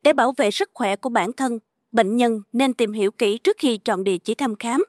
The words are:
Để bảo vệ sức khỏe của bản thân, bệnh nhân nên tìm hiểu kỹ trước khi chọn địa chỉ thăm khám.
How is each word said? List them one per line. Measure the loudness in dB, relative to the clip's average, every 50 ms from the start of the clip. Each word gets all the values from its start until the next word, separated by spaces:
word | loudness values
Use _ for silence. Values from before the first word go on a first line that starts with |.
| _
Để | 2 4
bảo | 4 2 0 0
vệ | 0 0 0
sức | 0 -2 -6 -6 _
khỏe | -4 -2 -2 -2
của | -2 -4 -2
bản | 0 0 0 -2 -2
thân, | -4 -4 -4 -4 -6 _ _ _ _ _ _
bệnh | 0 0 2 2 2
nhân | 2 2 2 0 -2 -6 _ -2
nên | 0 0 0 2
tìm | 0 -2 -2 0
hiểu | -2 -2 -2
kỹ | 0 _ -2 -2 -2
trước | 0 _ 0 0 _
khi | 0 0 0
chọn | 0 _ -2 -2 0 0
địa | -2 -2
chỉ | -2 _ -4 -4
thăm | -2 -2 -4 -4
khám. | -4 -6 -4 -2 -2 -2